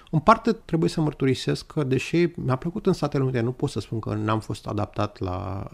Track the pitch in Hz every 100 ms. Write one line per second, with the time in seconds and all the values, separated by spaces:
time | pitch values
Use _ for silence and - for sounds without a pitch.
0 | - 156 - 226 240 - - 165 170 -
1 | 151 - 135 123 - 143 - 156 135 131
2 | - 165 170 170 131 131 170 202 190 175
3 | 147 143 131 131 113 127 143 113 - 113
4 | 110 107 107 110 - 113 113 104 104 -
5 | 104 - 95 92 95 98 -